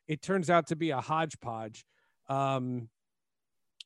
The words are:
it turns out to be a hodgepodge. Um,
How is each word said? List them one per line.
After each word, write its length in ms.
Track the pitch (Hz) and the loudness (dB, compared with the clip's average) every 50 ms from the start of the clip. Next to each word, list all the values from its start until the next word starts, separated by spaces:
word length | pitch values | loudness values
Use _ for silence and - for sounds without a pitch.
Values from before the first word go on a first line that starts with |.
| _ | _
it 140 | - 156 - | -6 -6 -4
turns 280 | - - 196 190 165 143 | -2 0 0 0 4 6
out 180 | 175 170 156 | 6 6 6
to 80 | - 170 | 4 -2
be 160 | 151 170 160 | -2 0 0
a 80 | 139 127 | 0 -2
hodgepodge. 840 | 110 143 156 160 165 156 - - - 120 113 113 113 110 110 - - _ _ _ _ _ _ _ _ | -2 0 0 0 0 -2 -4 -8 -8 -8 -6 -6 -8 -8 -12 -14 -20 _ _ _ _ _ _ _ _
Um, 640 | - 135 135 139 135 135 131 127 127 123 123 113 113 _ _ _ _ _ _ _ _ _ _ _ _ _ _ _ _ _ - - | -2 0 0 2 2 0 0 -2 -2 -4 -4 -6 -8 _ _ _ _ _ _ _ _ _ _ _ _ _ _ _ _ _ -20 -16